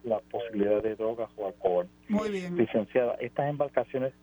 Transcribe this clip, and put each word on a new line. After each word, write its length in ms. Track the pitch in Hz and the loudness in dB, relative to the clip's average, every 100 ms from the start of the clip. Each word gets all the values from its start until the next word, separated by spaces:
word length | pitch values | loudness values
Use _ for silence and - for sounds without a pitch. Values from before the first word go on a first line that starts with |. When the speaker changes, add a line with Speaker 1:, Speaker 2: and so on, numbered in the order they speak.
Speaker 1:
la 140 | 120 107 | 0 -2
posibilidad 640 | - 104 95 104 101 104 | -2 -8 -4 0 4 4
de 140 | 110 107 | 2 -2
drogas 340 | 110 117 110 - | -2 -2 -6 -4
o 100 | 98 | -6
alcohol. 420 | - 95 90 185 - - | 0 2 2 0 -10 -2
Speaker 2:
Muy 220 | 208 214 | -2 0
bien. 260 | 196 180 175 | -4 -4 0
Speaker 1:
Licenciada, 580 | - 113 101 131 120 | 2 2 2 0 0
estas 340 | - 120 - 143 | -2 -4 -2 -2
embarcaciones 640 | 143 143 - 127 135 131 - | 0 0 0 -2 -2 -4 -4